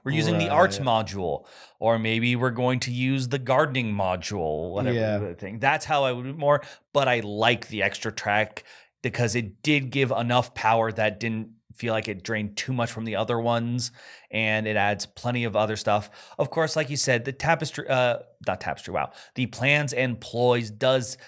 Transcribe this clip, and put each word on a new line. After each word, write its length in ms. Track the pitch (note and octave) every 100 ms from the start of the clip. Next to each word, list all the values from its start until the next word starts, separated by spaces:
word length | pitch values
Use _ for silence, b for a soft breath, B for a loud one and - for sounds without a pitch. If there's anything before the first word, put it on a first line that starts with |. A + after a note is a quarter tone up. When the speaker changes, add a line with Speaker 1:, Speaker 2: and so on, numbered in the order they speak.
Speaker 1:
"We're 100 | C3+
using 260 | D#3 D3 E3
the 100 | E3
arts 300 | D3 F#3 F#3+
Speaker 2:
Right. 80 | C3
Speaker 1:
module, 580 | A2 G2+ G2 E2+ C#2+ - B B B
or 200 | A2+ A2+
maybe 360 | A2 A2+ A#2+ B2
we're 140 | B2+
going 300 | A2+ B2+ B2+
to 120 | C3
use 360 | B2 C3 C3+ B2
the 100 | C#3
gardening 560 | B2+ C3 D3+ C3 A2+
module," 760 | G2+ F#2 F#2 - G#2 D#2 D#2 E2+
whatever 260 | F#2+ B2+ A#2+
Speaker 2:
Yeah. 200 | G#2+ G2+
Speaker 1:
the 160 | G2+ F2
thing. 240 | F#2+ G#2+
That's 260 | C3+ D3+ -
how 200 | D3 C3+
I 60 |
would 100 | B2
be 100 | C3
more. 300 | D#3 C#3+ D3 B B _
But 140 | C#3+ C3
I 120 | A#2+
like 480 | G#2 G#2 A2+ B2 -
the 160 | A2
extra 280 | G2 - A2
track 520 | - G#2+ G#2 G#2+ - - B B _
because 320 | B2 - A#2+ A#2+
it 260 | G#2 -
did 300 | D3+ D3 C3
give 180 | C#3 B2+
enough 460 | A2+ A#2 B2 A#2+ -
power 360 | A2 A2+ A2+
that 260 | A2 A2 G2+
didn't 300 | A#2 A2 A2 - - -
feel 160 | A#2
like 140 | A2 A2
it 160 | G2
drained 340 | - A2 G#2 -
too 160 | -
much 180 | B2+ A#2
from 140 | A2 A2+
the 100 | G2+
other 240 | A2 A#2
ones, 520 | A#2 A#2 A#2 B2 A#2+ B B B B
and 360 | A2 A2 G#2+ G#2+
it 80 | G#2+
adds 300 | G2+ G#2 -
plenty 380 | - B2 B2 A#2
of 100 | G#2
other 200 | G#2+ G#2+
stuff. 340 | - G#2 G2+ B B B
Of 120 | C#3+
course, 260 | E3 D#3+ D#3
like 140 | C#3
you 80 | C#3+
said, 280 | - A#2+ B2
the 60 |
tapestry, 560 | C3 D3 E3 D#3+ - -
uh, 320 | C3 B2 A#2 - - -
not 140 | F#2
tapestry, 340 | - C#2+ -
wow. 180 | E2+ C2+ B B B2
The 100 | B2
plans 480 | - C3 D3 C#3
and 260 | B2+ C3 A2+
ploys 500 | - B2 B2 A#2+ A2
does 480 | G#2 B2+ C3 A2 -